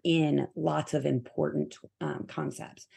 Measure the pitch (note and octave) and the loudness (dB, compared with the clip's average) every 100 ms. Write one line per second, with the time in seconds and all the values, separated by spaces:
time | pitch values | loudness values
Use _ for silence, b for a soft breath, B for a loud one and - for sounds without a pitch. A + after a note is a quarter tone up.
0 | E3+ E3 D3+ C#3+ - - D#3 D3+ D#3 D3 | 2 4 4 2 0 0 0 0 0 0
1 | C#3 C3 - - D3 D3+ D3 - - - | 2 0 -2 -2 0 0 -2 -6 -18 -8
2 | D#3 D3 - - C#3+ - - - - | -6 -6 -6 -6 -6 -6 -12 -16 -20